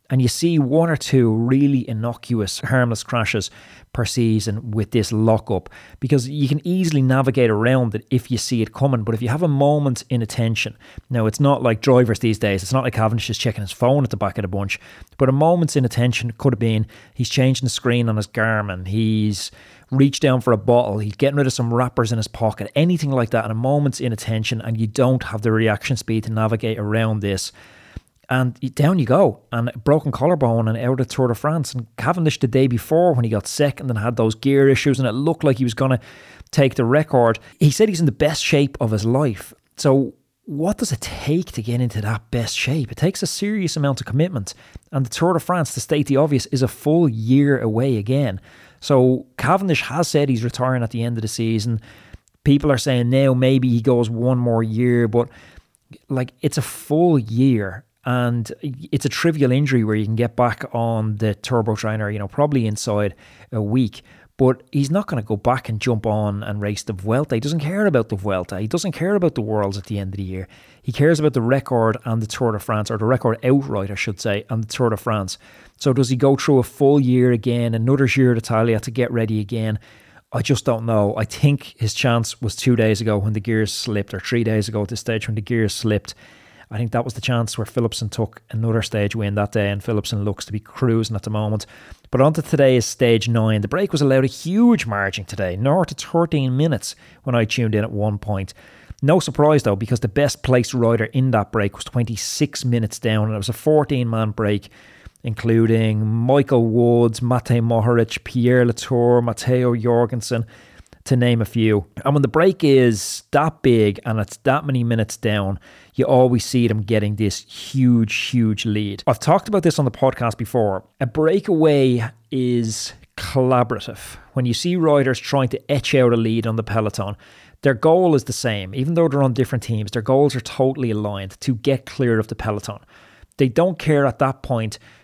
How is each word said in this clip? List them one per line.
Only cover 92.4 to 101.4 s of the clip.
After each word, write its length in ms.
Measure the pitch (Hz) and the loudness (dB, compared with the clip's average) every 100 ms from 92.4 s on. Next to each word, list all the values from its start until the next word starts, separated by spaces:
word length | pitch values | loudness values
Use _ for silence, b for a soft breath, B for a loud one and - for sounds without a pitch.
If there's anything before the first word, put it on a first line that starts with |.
today's 440 | - 147 135 127 - | -2 4 4 4 2
stage 440 | - 123 113 113 | 0 2 2 2
nine. 320 | 117 110 107 | 0 2 0
The 80 | 104 | 0
break 240 | 170 202 | -2 -2
was 80 | 147 | 2
allowed 240 | 143 131 131 | 2 4 2
a 20 | |
huge 580 | - 156 196 240 226 113 | -2 -4 2 4 4 0
margin 380 | 101 98 95 | -2 -2 -4
today, 320 | 92 98 95 90 | -8 -6 -4 0
north 360 | 131 165 170 | 2 2 0
of 60 | - | -6
thirteen 600 | - 165 170 151 131 127 | -4 0 0 0 0 0
minutes 360 | 160 120 - b b b | 0 0 -6 b b b
when 120 | - 120 | -2 0
I 100 | 110 | 0
tuned 280 | - 117 | 0 0
in 120 | 107 107 | 0 -2
at 60 | |
one 240 | 104 107 104 | -2 -2 -2
point. 360 | 107 98 95 B B B B - | -4 -6 -6 B B B B -4
No 200 | 139 180 | 2 2
surprise, 420 | - 127 147 151 | 0 2 4 4
though, 140 | - 101 | 2 0
because 240 | 110 123 | -2 -2
the 80 | 117 | -2
best 340 | 143 147 - | 0 0 -2
placed 300 | - 127 120 | 0 2 2
rider 320 | 127 117 117 110 | 0 2 2 0
in 260 | 135 131 | 0 2
that 220 | 117 | 0